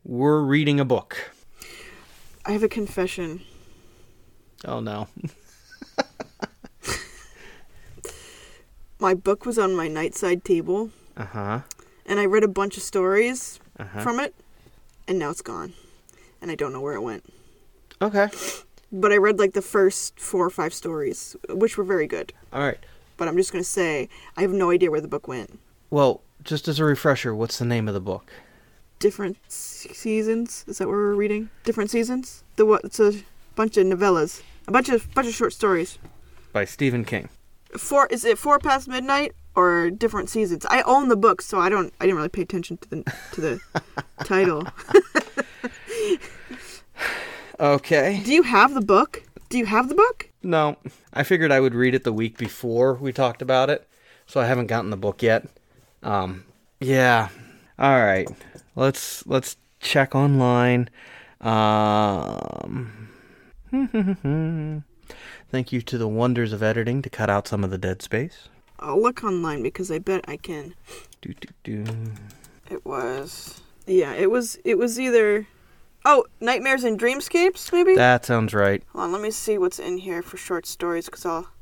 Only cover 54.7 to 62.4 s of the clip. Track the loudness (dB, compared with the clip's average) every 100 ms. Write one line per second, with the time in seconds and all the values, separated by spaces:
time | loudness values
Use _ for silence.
54.7 | -2 -2 -4 -4 0 2 2 0 _ _
55.7 | _ _ _ -4 -2 -2 -8 -16 _ _
56.7 | -6 0 4 6 4 2 -8 -20 -20 _
57.7 | 0 4 4 4 2 -2 -10 -20 -20 _
58.7 | -2 0 0 -8 -10 -4 -2 -2 -12 _
59.7 | _ -2 0 2 2 4 4 4 4 4
60.7 | 2 0 -8 -20 -20 -20 _ 0 2 4
61.7 | 4 4 4 2 0 -4 -8